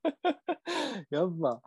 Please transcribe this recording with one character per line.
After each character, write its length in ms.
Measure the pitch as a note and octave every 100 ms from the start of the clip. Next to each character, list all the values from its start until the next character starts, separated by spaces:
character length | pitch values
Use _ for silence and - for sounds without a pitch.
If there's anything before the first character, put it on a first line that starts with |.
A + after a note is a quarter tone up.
| D#4+ - F4 C#4+ - D#4+ - E4+ C#4+ G#3 D3+
や 160 | C#3+ F3+
っ 140 | E3
ぱ、 220 | C#3+ A2+